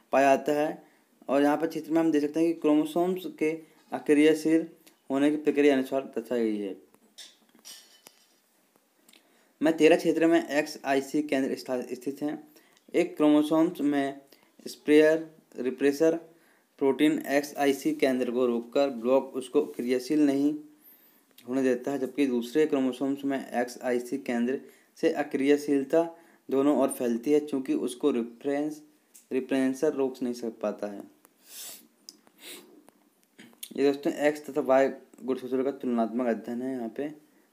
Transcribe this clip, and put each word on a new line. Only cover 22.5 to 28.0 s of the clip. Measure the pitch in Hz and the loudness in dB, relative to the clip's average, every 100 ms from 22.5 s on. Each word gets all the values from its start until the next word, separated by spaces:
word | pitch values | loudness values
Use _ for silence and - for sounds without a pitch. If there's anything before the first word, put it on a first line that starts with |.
| 151 156 | 0 2
क्रोमोसोम्स | 139 131 120 139 139 139 | 2 0 -2 -4 -4 -4
में | 135 - | -4 -4
एक्सआईसी | 117 127 - 127 123 123 139 | -4 -4 -6 -4 -4 -4 -8
केंद्र | - 120 120 135 - - _ _ | -4 -2 -2 -2 -8 -20 _ _
से | 160 | -2
अक्रियाशीलता | 160 147 135 139 143 147 139 135 160 165 - - _ - | 0 -4 -2 2 2 4 0 2 0 0 -6 -20 _ -4
दोनों | 135 139 131 | 0 2 2
ओर | 135 | 0
फैलती | - 123 117 147 | 0 -2 -2 2
है, | 147 147 | 2 2
चूँकि | 139 131 | -4 -2
उसको | 151 120 - | -4 -4 -2